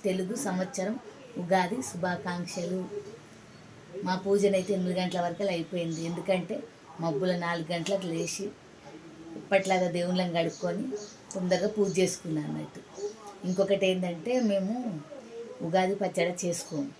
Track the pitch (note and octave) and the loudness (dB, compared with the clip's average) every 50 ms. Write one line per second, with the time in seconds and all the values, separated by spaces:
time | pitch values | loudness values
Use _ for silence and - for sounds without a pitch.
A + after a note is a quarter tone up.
0 | - G3 F#3 F#3+ F#3 F#3 A#3 - - G3+ F3+ F3+ F#3+ F#3 - - F#3 G3+ A#3 C4+ | 2 2 0 2 0 -2 -4 -2 -2 0 0 0 0 -2 -2 -2 -2 -2 -2 -4
1 | - - - - - - - F3+ F3 E3 F#3+ F#3 F3+ E3+ G#3+ B3+ C4 - - E3+ | -8 -14 -18 -18 -18 -10 -8 -6 0 4 4 4 4 2 0 -4 -4 -6 -4 -2
2 | F3+ F3+ F3 E3+ - F3+ F3 F3+ E3+ - - F3+ F3 F3 F#3 F#3 F3+ - G#4 G#4 | 0 0 0 -2 -2 -4 -4 -4 -4 -4 -4 -4 -2 -2 -2 -2 -2 -4 -6 -8
3 | G#4 G#4 A4+ - - - - - - - - - - - - - - - - - | -8 -10 -14 -16 -18 -20 -20 -20 -20 -20 -20 -20 -20 -20 -20 -20 -18 -12 -10 -6
4 | G3 F3+ F#3 F#3+ G3 G3 G3+ G3+ G3 G3 F#3+ F#3 F3+ G3 G3 F#3 F3+ F3+ F3+ F#3 | -2 -2 -2 0 2 4 4 6 6 6 4 4 2 2 0 2 2 0 0 0
5 | F3+ F3 F3 F3+ F3 E3+ E3+ - G3+ G3 F3+ E3+ D#3+ - F#3+ F3 E3+ E3 D#3+ D#3 | 0 0 0 0 0 0 0 0 0 0 0 0 -2 -2 -2 -2 -2 -2 -2 -2
6 | E3 E3+ F3 E3+ E3 G3 F#3+ F3+ E3 E3+ A3 - - - - - - - - - | -4 -4 -4 -4 2 2 2 2 2 -2 -6 -6 -6 -10 -18 -20 -20 -18 -8 -4
7 | E3 E3 G#3 G3+ F#3 F#3 F3+ F3 E3+ E3+ E3+ E3+ E3 D#3+ F3 E3+ D#3+ F3+ G3+ F#3+ | -2 0 0 2 2 2 2 2 0 0 -2 -2 -2 -2 -2 -2 0 0 0 0
8 | F#3 E3+ E3 E3 E3+ D#3+ - - G3 G#3 - - - - - - - D3 - - | 0 -2 -2 -2 -2 -2 -4 -4 -6 -6 -8 -10 -20 -20 -20 -20 -18 -18 -18 -16
9 | - - - - - - - - - - G3+ F#3+ F#3+ F#3+ F#3+ F3+ F3+ F3 E3 F3 | -18 -18 -18 -18 -16 -14 -14 -14 0 4 4 4 6 6 4 4 4 4 2 0
10 | F3 F3+ F3+ F3+ F3+ F3 E3 E3+ E3 D#3+ - - - F3 E3+ G3+ B3+ C4 - - | 2 2 4 2 2 2 2 2 2 2 0 -2 -2 -2 0 -2 -4 -4 -6 -6
11 | - - - - - - - G3 F3+ F3+ F#3 E3+ F#3+ G#3 G#3+ G#3+ G3 F#3+ D#3 F#3 | -8 -12 -14 -18 -16 -8 -4 -2 2 4 4 4 4 2 4 4 2 4 6 4
12 | F#3 F3+ - - - E3+ D#3+ D3+ D3 D3+ D3+ D#3 D#3 D3+ - - - - - - | 4 4 2 -2 -4 -2 -2 -2 -2 -2 -4 -6 -6 -8 -12 -16 -16 -14 -8 -6
13 | - - - - - - - - - F3+ F3+ F#3 G3 G3 G3+ F#3+ G3 F#3 F#3 F#3 | -6 -6 -6 -8 -14 -16 -14 -6 -2 0 4 4 6 4 6 6 6 4 4 4
14 | F3+ F3 E3+ E3 D#3+ A#3 B3+ B3+ A#3+ G#3 G3 G3 F#3 G3 A3+ B3+ B3 A3+ F3 D3+ | 0 -2 -4 -4 -2 0 2 4 4 4 4 2 2 0 -2 -2 -2 -4 -4 -6
15 | D3 - - - - - - - - - - - F3 E3 E3+ F#3 F#3 F#3 G3 G3 | -8 -10 -14 -16 -14 -14 -12 -12 -12 -12 -10 -6 -4 2 2 4 4 4 2 0
16 | G3+ F3+ - F#3 E3+ F3 F3+ F3+ - F3 E3+ E3+ - - E3+ D3 C#3 C#3+ - | 0 -2 0 0 0 0 0 0 -2 -2 -2 -2 -4 -4 -4 -4 -4 -4 -8